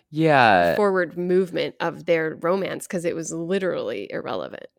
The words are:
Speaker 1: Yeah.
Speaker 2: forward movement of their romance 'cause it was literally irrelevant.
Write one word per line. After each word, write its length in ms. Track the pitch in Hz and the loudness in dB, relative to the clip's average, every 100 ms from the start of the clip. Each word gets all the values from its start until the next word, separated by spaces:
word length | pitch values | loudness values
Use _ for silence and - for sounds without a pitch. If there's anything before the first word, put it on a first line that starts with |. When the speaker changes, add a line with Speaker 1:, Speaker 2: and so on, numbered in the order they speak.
| _ | _
Speaker 1:
Yeah. 640 | 147 160 143 120 95 87 80 | 0 4 6 8 6 4 4
Speaker 2:
forward 420 | 208 190 175 170 | 2 2 -2 -4
movement 580 | 180 180 185 160 147 - | 0 0 0 -2 -6 -4
of 260 | 175 147 156 | -6 -6 0
their 300 | 165 160 160 | 0 0 -4
romance 460 | 165 190 180 - - | -2 -2 -2 -8 -8
'cause 180 | 185 165 | -6 -4
it 100 | - | -4
was 160 | 156 | -6
literally 760 | 160 170 190 185 143 113 113 101 | -8 -4 -2 -2 -4 -6 -8 -8
irrelevant. 540 | - - 110 67 - - | -10 -8 -8 -8 -12 -18